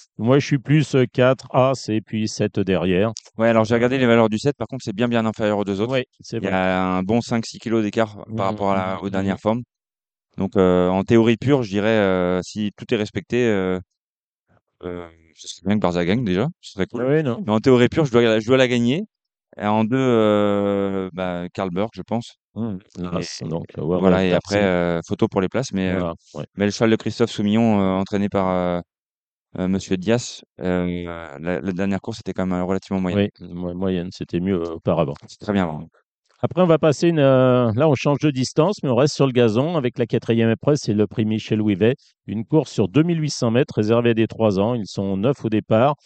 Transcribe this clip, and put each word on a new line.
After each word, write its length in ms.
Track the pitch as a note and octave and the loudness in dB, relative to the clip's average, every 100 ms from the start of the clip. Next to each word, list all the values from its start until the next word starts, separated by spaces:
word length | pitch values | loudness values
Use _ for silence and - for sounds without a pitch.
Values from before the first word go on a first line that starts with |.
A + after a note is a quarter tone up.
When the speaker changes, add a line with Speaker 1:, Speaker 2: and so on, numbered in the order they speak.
| _ - | _ -6
Speaker 1:
Moi, 220 | A2 C#3 | 2 2
je 60 | - | 2
suis 120 | C#3+ | -2
plus, 360 | C3 D#3 C#3+ C3+ | 2 2 2 2
euh, 80 | B2 | 0
quatre, 360 | - B2+ C3 - | 4 2 2 0
As 340 | C3+ C3 C3+ - | 0 2 0 -2
et 120 | A2 | -4
puis 280 | - A2 G#2+ | -4 -6 -6
sept 300 | - G#2+ G#2+ | -2 -2 0
derrière. 540 | F#2+ F2+ F2+ F2+ A2 A2 - - | 0 0 2 2 0 -2 -14 -2
Speaker 2:
Ouais, 100 | A2+ | 2
alors 160 | A2+ | 4
j'ai 100 | G#2+ | 2
Speaker 1:
Euh, 20 | A#2 | 2
Speaker 2:
regardé 220 | B2 C3+ | 2 2
les 80 | B2 | 4
valeurs 220 | A#2 A2+ | 4 4
du 100 | G#2+ | 2
sept. 180 | C#3+ - | -2 -4
Par 80 | A2 | -8
contre, 160 | C3 | -8
c'est 100 | - | -8
bien, 140 | G2 A#2+ | -4 -2
bien 160 | A#2 | 0
inférieur 340 | A2 G#2 G#2+ G#2 | -2 -2 0 0
aux 60 | |
deux 160 | G2+ G2 | -2 -2
autres. 120 | A#2 | -2
Speaker 1:
Oui, 100 | C3 - _ | -2 -6 _
c'est 180 | - A2+ | -12 -8
Speaker 2:
Il 40 | |
y 40 | F#2+ | -4
Speaker 1:
vrai. 80 | F#2+ | -2
Speaker 2:
a 280 | F#2 F#2 | 0 0
un 180 | F#2 F#2 | 0 -2
bon 160 | F#2 A#2 | 0 -2
cinq, 260 | - A#2 - | 0 -4 -6
six 140 | - | -10
kilos 220 | A2+ A2+ | -4 -2
d'écart 320 | G#2 A2+ A2 G2+ | 0 -2 -2 -4
par 100 | - | -10
Speaker 1:
Mhm, 120 | A2 | -4
Speaker 2:
rapport 320 | F#2+ G#2+ G2 | -4 -2 0
à 20 | |
la, 200 | F#2+ F#2 F#2 | 0 -2 -4
Speaker 1:
mhm, 60 | |
Speaker 2:
aux 80 | F#2+ | -6
dernières 260 | F#2+ G2 F#2 | -4 -2 -2
Speaker 1:
mhm. 40 | |
Speaker 2:
formes. 220 | G#2 A2+ - _ _ _ _ _ _ - | -2 -2 -6 _ _ _ _ _ _ -8
Donc, 180 | F#2+ G2+ | -2 2
euh, 320 | F#2 F2+ F2+ | 4 4 4
en 160 | F#2+ | 0
théorie 320 | F#2+ A2+ A2+ A2+ | 4 4 4 2
pure, 260 | C3 C#3+ | 2 0
je 80 | G#2+ | 0
dirais, 180 | G2+ G#2+ | -2 0
euh, 520 | A2 G2 F#2 F2+ F2+ | 2 2 2 0 -2
si 300 | - G#2 G#2 - | -4 -6 -6 -8
tout 160 | - | -4
est 40 | A#2 | -2
respecté, 500 | G#2 G#2 - A#2+ A#2+ | -2 -6 -4 -2 0
euh, 320 | G2+ F#2 F#2 - _ _ _ _ _ _ _ _ _ | 0 0 -4 -8 _ _ _ _ _ _ _ _ _
euh, 240 | F2 F2 E2+ E2 E2 D2+ | -14 -12 -14 -20 _ _
ce 100 | - | -20
serait 220 | - F2 | -10 -4
bien 80 | G#2+ | 0
que 40 | |
Barza 240 | F#2 F2 | 0 0
gagne 200 | F2 A2+ | 0 0
déjà. 240 | A2 F2+ C#3+ - | 0 -2 -2 -6
Ce 120 | - | -16
serait 140 | G2 F#2 | -6 -6
cool. 180 | A#2+ | -4
Speaker 1:
Oui, 180 | C3 D#3 | -2 0
non. 180 | D3 A2+ G2+ | -2 -4 -2
Speaker 2:
Mais 60 | |
en 80 | A2 | 0
théorie 280 | C3+ B2 A#2+ | 4 6 4
pure, 160 | - C#3+ | 2 2
je 40 | |
dois, 300 | A#2 A#2 A2 | 2 4 2
je 60 | A2 | 2
dois 100 | C3 | 2
la 100 | B2+ | 2
gagner. 360 | B2 A#2+ D#3 G#2+ _ _ _ _ - | 2 0 0 -4 _ _ _ _ -6
Et 80 | G#2 | -2
en 180 | G#2+ | 0
deux, 140 | A2 C3 | 2 2
euh, 1120 | C3 A2+ G#2+ G#2 G#2 G2+ G2+ G2+ G2 G2 F#2+ | 2 4 4 4 2 2 0 0 -2 -4 -6
bah, 340 | F#2 F#2 F2 F2 | -6 -4 -4 -8
Karl 160 | - G2 | -6 -4
Burke, 220 | F2 A2 | -4 -4
je 60 | F#2 | -6
pense. 360 | - A2+ - - _ | -6 -6 -6 -16 _
Speaker 1:
Mhm. 240 | G#2 A2+ F#2 - - | -10 -8 -8 -12 -12
Speaker 2:
Et 40 | |
Speaker 1:
L'As, 400 | F2 F2 E2+ - | -6 -6 -6 -10
donc, 240 | D#2+ D#2+ D2+ - | -8 -8 -8 -8
World 240 | D2+ F2+ | -2 2
Speaker 2:
voilà, 160 | F#2+ F#2 | 4 4
Speaker 1:
of 60 | |
Speaker 2:
et 100 | F#2 | 2
après, 280 | F2 - G2+ | 0 0 0
Speaker 1:
Darcy. 60 | G2 | 2
Speaker 2:
euh, 340 | F2+ F2 E2+ - | 2 0 -2 -4
photo 220 | G#2 A2 | -2 -2
pour 140 | G2+ | 0
les 60 | F#2 | -2
places. 240 | A2 C3+ | -4 -4
Mais, 180 | F#2+ F#2 | -4 -2
euh, 80 | F#2 | -2
Speaker 1:
Voilà, 160 | F2 E2+ _ | -4 -8 _
ouais. 100 | D2+ D2+ - | -14 -12 -4
Speaker 2:
mais 80 | |
le 60 | G2+ | -4
cheval 200 | - A#2 | 0 2
de 60 | A2 | 2
Christophe 340 | A2 - A#2 | -2 -2 -4
Soumillon, 500 | - G2+ A2 A#2 G2+ | 0 0 2 2 2
euh, 180 | F#2+ F#2+ | 0 -2
entraîné 320 | G2 G2+ G2+ | -2 -4 -2
par, 180 | G2 F#2+ | -2 -2
euh, 320 | F#2 F2+ F2 - _ _ _ _ _ _ - | -2 -2 -4 -8 _ _ _ _ _ _ -6
euh, 100 | F#2 | -2
Monsieur 300 | F#2+ - F#2 | -2 -2 -4
Dias, 420 | F2+ A#2+ - - - - | 0 -2 -2 -14 -20 -8
euh, 440 | F2+ F2+ F2+ F2 F2 E2+ E2 C#2 | -4 -2 -2 -6 -8 -12 -14 -10
la, 220 | E2 E2+ | -6 -4
la 120 | F2 | -4
dernière 280 | F2 G2 F#2+ | -4 -2 -4
course 200 | - G#2+ | -6 -10
était 120 | - | -8
quand 140 | F#2+ F#2 | -4 -2
même 160 | F2+ | -2
relativement 380 | F2+ F#2+ - F#2+ | -2 -4 -4 -4
moyenne. 260 | F2+ G2+ G2+ - | -2 0 -2 -4
Speaker 1:
Oui, 120 | F2+ | -14
mo-, 220 | F2 F2+ | -10 -8
moyenne, 340 | F2+ F#2+ F#2 F2+ | -4 -4 -4 -6
c'était 300 | - E2 F2 | -10 -6 -4
mieux, 180 | F#2 F#2 | 0 -2
euh, 160 | E2+ E2 | -2 -4
auparavant. 380 | - E2 D2 C#2 - | -2 0 0 -4 -16
Speaker 2:
C'est 100 | - | -12
très 140 | - | -4
bien, 140 | G2+ F2 | -2 -2
vraiment. 220 | D#2 D#2+ _ _ _ _ _ | -4 -12 _ _ _ _ _
Speaker 1:
Après, 200 | - E3 | -4 0
on 40 | F3+ | 2
va 120 | D#3 | 4
passer 300 | D#3+ C3+ E3+ | 2 2 2
une, 100 | D#3+ | 4
euh, 500 | C3+ C3 C3 B2 A#2+ G#2+ | 4 6 4 4 2 2
là, 120 | D#3 | 2
on 60 | |
change 240 | C3 D3 C#3 | 2 0 0
de 100 | D3+ | 0
distance, 520 | C3 - - E3+ G#3 | 0 0 2 0 0
mais 60 | C#3+ | 0
on 80 | A#2 | 2
reste 180 | D3+ | 2
sur 120 | - C3+ | 2 0
le 60 | |
gazon 440 | B2 A#2 G#2+ D3+ E3+ | 4 4 2 0 -2
avec 220 | B2 - | -2 -2
la 80 | A#2 | -2
quatrième 440 | A#2+ - A2+ A2+ | -2 0 2 2
épreuve, 260 | A2 - D3 | 2 0 0
c'est 180 | - | 0
le 120 | G#2 G#2 | 0 0
prix 180 | - G#2+ | 0 -2
Michel 340 | A2 - A2 | -2 -2 0
Ouivet. 340 | G#2+ F#2 A2 C#3+ _ _ - | 0 2 2 0 _ _ -10
Une 180 | G2+ - | -8 0
course 260 | D#3 C3+ | 0 0
sur 160 | - F#2 | -2 0
deux 140 | C3+ | 2
mille 180 | E3+ E3 | 2 0
huit 100 | D3+ | -4
cents 200 | - A#2+ | -2 0
mètres 240 | A#2 D3 - | 2 0 0
réservée 340 | G#2+ A#2 A#2+ | 2 2 2
à 40 | |
des 120 | A2+ A2 | 2 0
trois 320 | - A2 F#2+ | 2 2 2
ans. 160 | G#2 | 0
Ils 120 | B2 F#2+ | -2 -6
sont 280 | - G2 F#2+ | -6 -4 -2
neuf 260 | A#2 C#3+ | 0 -2
au 60 | A2+ | -2
départ, 440 | G#2+ - A2 C3+ D3 | -2 2 2 2 0